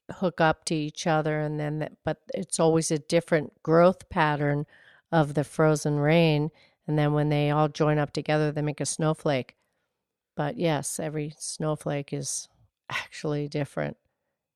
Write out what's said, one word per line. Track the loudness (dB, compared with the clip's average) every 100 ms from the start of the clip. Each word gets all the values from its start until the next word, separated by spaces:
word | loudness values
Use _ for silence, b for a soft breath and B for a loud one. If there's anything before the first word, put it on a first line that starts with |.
| -18
hook | -6 -4 2
up | 2 2
to | -4
each | -4 -4 -4 0
other, | 0 0 -2
and | -4 -4
then | -4 -4
the, | -8 -8
but | -8 -8 -8
it's | -10 -6 2
always | 4 4 2
a | -4
different | 0 0 2 0 0 -8
growth | 2 6 6 4 -4
pattern | 0 2 2 0 0 -4 b b b b
of | 2 2
the | 0
frozen | -2 2 2 4 0 0
rain, | 4 4 4 2 -2 b b b -4
and | 0
then | 2
when | 0 0
they | 0 2
all | 2 0
join | 0 0 2
up | -2
together, | -4 -2 0 0
they | -2
make | -4 -4
a | -6
snowflake. | -2 -2 0 -2 -2 -4 _ _ _ _ _ _ _ _ -6
But | -6 -2
yes, | 0 0 -4 -6
every | -6 -6 -8 -10
snowflake | -14 -6 -4 -4 -4 -6 -6
is | -8 -8 -8 -10 _ _ _ -10
actually | -8 -8 -8 -4 -4 -4
different | -4 -6 -6 -8 -8 _ _ _ _ _